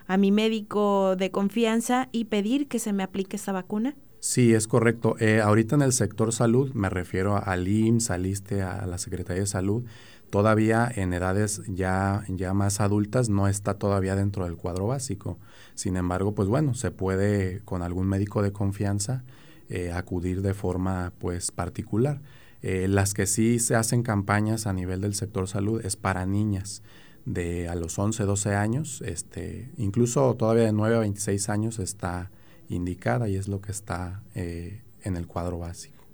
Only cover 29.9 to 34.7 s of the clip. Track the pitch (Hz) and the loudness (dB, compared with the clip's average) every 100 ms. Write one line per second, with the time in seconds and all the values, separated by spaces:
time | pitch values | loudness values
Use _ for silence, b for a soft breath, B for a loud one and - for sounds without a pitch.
29.9 | 113 120 143 131 - 110 117 113 107 107 | 2 2 2 2 2 2 4 4 2 2
30.9 | 117 104 101 - 98 - 104 113 113 90 | 2 0 -2 -2 -2 -2 -2 -2 -4 -8
31.9 | - 90 90 92 B B B - 87 90 | -6 -6 -6 -8 B B B -8 -4 -4
32.9 | 90 117 123 107 95 95 98 101 98 - | -4 -2 0 0 -2 -4 -6 -6 -10 -8
33.9 | 90 90 98 - - 87 85 87 | -6 -6 -10 -10 -8 -6 -8 -10